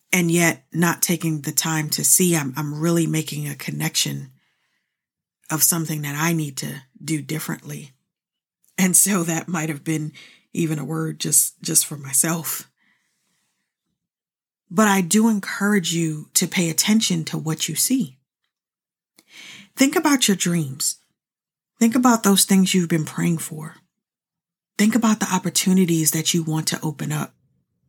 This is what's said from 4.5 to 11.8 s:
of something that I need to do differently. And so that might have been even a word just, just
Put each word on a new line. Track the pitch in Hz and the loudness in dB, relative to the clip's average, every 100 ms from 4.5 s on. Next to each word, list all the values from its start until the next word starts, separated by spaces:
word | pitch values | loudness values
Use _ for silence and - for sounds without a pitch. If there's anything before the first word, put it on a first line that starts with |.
| _ _ _ _ _ _ _ _ _ - | _ _ _ _ _ _ _ _ _ -6
of | 156 | 0
something | - 175 160 156 | 0 0 -2 -4
that | 147 147 | -6 -2
I | 165 | 0
need | 170 147 131 | 0 -2 -6
to | 147 143 - - | -10 -10 -16 -14
do | 143 156 | -6 -6
differently. | 135 - - - - 143 143 _ _ _ _ _ _ _ _ - | -4 -8 -6 -10 -12 -16 -16 _ _ _ _ _ _ _ _ 0
And | 185 175 | 2 4
so | 196 196 | 4 2
that | 165 160 - | 0 -2 -4
might | 170 160 | -4 -4
have | 147 | -4
been | 160 156 156 - - _ _ | -4 -4 -4 -12 -20 _ _
even | - 160 156 | -4 -2 -4
a | |
word | 147 160 160 151 | -4 -6 -6 -6
just, | 156 147 - - | 0 0 0 -4
just | 156 160 | -2 0